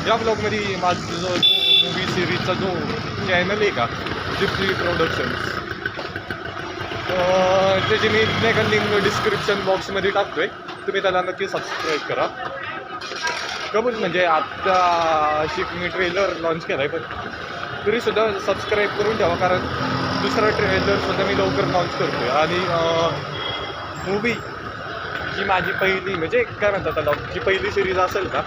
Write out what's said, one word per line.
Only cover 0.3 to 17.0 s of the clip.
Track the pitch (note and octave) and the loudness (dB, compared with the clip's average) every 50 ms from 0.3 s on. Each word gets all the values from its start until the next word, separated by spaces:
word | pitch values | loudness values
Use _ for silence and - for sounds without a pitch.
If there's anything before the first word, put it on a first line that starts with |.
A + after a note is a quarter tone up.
| A3 G#3 G#3 G#3 G#3 G#3+ G#3 G3+ F#3+ F3+ | 0 2 0 0 0 0 -2 -2 -2 0
माझा | F3+ F3+ F3 F3 | 0 0 0 0
जो, | - - E3+ E3+ F3 F#3 | -2 -6 -4 -4 -2 0
जो | F3+ F3 D#3+ D#3 - - - - - D#3 D3+ | 2 4 6 6 6 6 6 6 6 6 4
मूव्ही | - E3 F3+ F#3+ - | 4 2 -2 -2 0
सिरीजचा | - F#3 F3 D#3+ F3+ F3 - - F3+ | 0 0 0 2 0 0 0 0 0
जो | D#3+ F3 G3 F3+ E3 D3+ C#3+ - - - - - - G3+ F#3+ | 0 0 0 0 0 -2 -2 -4 -4 -4 -6 -6 -4 0 2
चॅनल | F#3 F3 F3+ F3+ G3+ G#3 | 2 2 4 2 2 2
आहे | G#3+ G3+ | 2 2
का, | - - A#2 A#2 - - - - - - - - - - | 2 2 0 0 -2 -4 -6 -6 -6 -6 -4 -4 -2 0
जिप्सी | F#3+ F#3+ - - F#3+ G3 F#3+ | 0 0 0 0 0 0 0
प्रोडक्शन्स, | F3+ F3 F3 F3 E3+ E3 D#3+ - - C3 B2 - - - - - - - - - - - - - - - - - - - - - - - - - - - - - - - - - - - - | 0 0 0 2 2 2 0 0 -2 -2 -2 -2 -4 -4 -4 -4 -6 -6 -6 -8 -4 -6 -6 -6 -4 -8 -8 -8 -8 -8 -8 -8 -8 -8 -10 -8 -8 -8 -8 -8 -8 -8 -6 -6 -6 -4 -2
अं, | F3+ F#3 F3+ F3+ F#3 F#3+ F#3 F#3 F#3 F#3+ F#3+ F#3+ G3 F#3+ F#3 F#3 | 0 2 4 4 6 6 6 6 6 6 6 4 4 2 2 2
त्याची | G#3+ G#3+ G3+ A3 | 2 2 2 2
मी | G#3 G#3+ A3 | 4 4 2
नाही | A3 - - G#3 A3+ A3 | 2 2 2 2 4 4
का | G#3 | 4
लिंक | A3 G#3 G#3+ G#3+ G#3 G#3 G#3 G#3 F#3+ | 2 4 2 2 2 2 2 2 2
डिस्क्रिप्शन | G3+ G#3 - - A3 G3 G3+ - - G3+ G3 F#3+ | 2 0 2 0 0 0 0 0 0 0 0 2
बॉक्समध्ये | F#3+ F#3+ F#3 F3+ - G3 G3 F3+ G3+ | 0 0 0 0 -2 -4 0 0 2
टाकतोय, | G3 G3 G3+ G3 - D3 E3+ - | 2 2 0 0 0 -2 -2 -2
तुम्ही | - - - - - - - - F#3+ G3 | -4 -8 -12 -14 -12 -8 -6 -2 -2 0
त्याला | F#3 F#3+ F3+ F3+ | 0 2 2 2
नक्की | F3+ F#3 F3+ - G3 F#3 | 0 0 -2 -4 -4 -4
सबस्क्राईब | - E3 - - - - - D#3+ D#3 C#3+ | -4 -6 -4 -4 -6 -4 -2 -2 -2 -2
करा. | - - C3 A#2 - - - - - - - - - - - - - - - - - - - - - - - - - - - - - - - | -2 -2 -2 0 0 -2 -2 -6 -8 -8 -8 -8 -8 -8 -8 -10 -10 -10 -10 -10 -8 -8 -8 -4 -4 -4 -4 -4 -6 -6 -6 -6 -8 -2 0
कबूल, | G#3 A3 B3 A#3 | 0 0 0 0
म्हणजे | A3 G#3+ F3 E3 F3+ F3+ | 0 -2 0 2 2 4
आत्ता | E3+ D#3+ D#3 - - - - - F#3+ F#3 F#3 F3+ F3 F3 E3+ E3+ E3 D#3+ D3+ D3+ D3+ D3+ D3+ | 4 4 2 2 -2 -6 -4 0 2 4 4 4 4 4 4 2 2 2 2 2 2 2 2
अशी | D#3 D3+ - - F#3 - | 0 -2 -2 -4 -4 -4
मी | E3+ E3+ F3 F3 | -4 -4 -4 -4
ट्रेलर | E3+ F3+ F#3+ F3 F3 F#3+ G3+ F#3 F3 D#3 | -2 0 -2 0 2 2 0 0 0 -2
लॉन्च | E3 E3 D#3+ E3+ D#3+ | -2 -2 -2 -2 -2
केलाय, | - G3 C#3+ C3+ D3 | -4 -2 0 0 0
पण | D3+ E3 | -2 -4